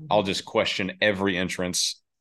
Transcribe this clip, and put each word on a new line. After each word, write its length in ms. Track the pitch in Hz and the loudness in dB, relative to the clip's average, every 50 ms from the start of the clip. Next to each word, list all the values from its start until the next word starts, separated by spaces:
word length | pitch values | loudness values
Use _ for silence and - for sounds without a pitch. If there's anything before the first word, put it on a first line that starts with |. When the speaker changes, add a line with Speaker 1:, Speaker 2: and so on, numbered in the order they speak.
| 156 147 | -4 2
Speaker 1:
I'll 120 | - 107 101 | 2 2 2
Speaker 2:
Mm-hmm. 40 | 95 | 2
Speaker 1:
just 160 | 92 - - | -2 -4 -4
question 480 | - - 110 98 - - - 98 92 - - | -2 0 0 2 2 0 -2 -2 -4 -2 2
every 360 | - 107 101 92 98 98 92 | 2 2 2 2 0 0 0
entrance, 640 | 90 92 85 - - 90 90 87 - - - - - _ _ _ _ | 0 -2 -2 -2 -4 -4 -2 -2 -2 -2 -2 -4 -8 _ _ _ _